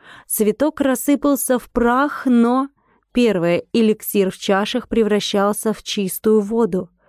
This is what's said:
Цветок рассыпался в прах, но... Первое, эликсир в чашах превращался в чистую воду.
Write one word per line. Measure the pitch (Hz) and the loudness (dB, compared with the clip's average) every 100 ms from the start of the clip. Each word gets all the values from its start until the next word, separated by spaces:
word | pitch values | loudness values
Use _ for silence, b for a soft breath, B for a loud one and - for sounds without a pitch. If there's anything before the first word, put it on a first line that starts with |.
| B B B | B B B
Цветок | - 214 208 294 302 | -2 -2 0 -2 0
рассыпался | 277 254 - 285 285 277 - 254 | -2 -2 0 0 2 -2 0 -2
в | - | -2
прах, | - 233 247 285 - 269 | -2 0 2 -2 -2 0
но... | 240 233 254 277 _ _ _ _ | 2 2 0 -4 _ _ _ _
Первое, | - 240 190 170 175 - | 0 2 2 0 -2 -2
эликсир | 233 220 214 - 208 190 | 0 2 0 -2 0 0
в | - | -2
чашах | - 196 214 254 - | -2 0 0 -4 -4
превращался | 226 214 208 - 208 202 208 220 | 0 2 0 0 0 0 -2 -4
в | 208 | -6
чистую | - - 190 - 220 220 | -6 -6 -6 -2 2 2
воду. | 202 226 226 180 180 _ | 2 -2 0 -2 -6 _